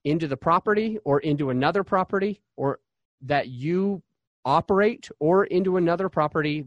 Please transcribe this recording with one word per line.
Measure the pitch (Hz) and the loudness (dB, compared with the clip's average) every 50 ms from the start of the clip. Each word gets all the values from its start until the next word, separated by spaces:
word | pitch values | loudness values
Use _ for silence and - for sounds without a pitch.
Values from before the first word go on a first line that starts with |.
| _ | _
into | 143 151 165 165 143 | -2 -2 -2 -2 -4
the | 135 127 | -4 -2
property | - 165 165 185 - 214 208 208 220 226 214 208 - | 0 0 2 2 2 2 0 0 0 -2 -4 -6 -2
or | 147 139 143 | 0 0 2
into | - 160 147 143 147 131 | 2 0 -2 0 0 -2
another | 127 127 139 156 175 202 185 | 0 0 0 2 0 0 -2
property | - 202 190 185 - - 196 190 208 196 - _ _ _ | 0 0 -2 0 0 -2 -2 -2 -2 -4 -8 _ _ _
or | - 135 139 - - _ _ _ _ _ _ _ _ | -4 -4 -4 -4 -4 _ _ _ _ _ _ _ _
that | 135 127 143 139 98 117 | -6 -2 -2 -2 -2 -4
you | 127 123 131 156 175 185 196 202 202 175 - _ _ _ _ _ _ _ _ | -8 -8 -4 -2 0 0 0 -2 -2 -6 -10 _ _ _ _ _ _ _ _
operate | 123 143 165 - - 202 190 208 220 233 - - - - - | 2 2 2 2 2 2 2 2 2 0 -4 -12 -20 -8 -2
or | 151 156 180 196 202 | 0 2 4 4 2
into | - - 180 190 185 185 185 | 2 0 0 0 0 0 2
another | 175 165 170 175 190 185 | 2 2 0 0 -2 -2
property | - 165 151 151 - 165 147 151 147 151 139 | 0 0 -2 0 0 -2 -2 -2 -4 -4 -6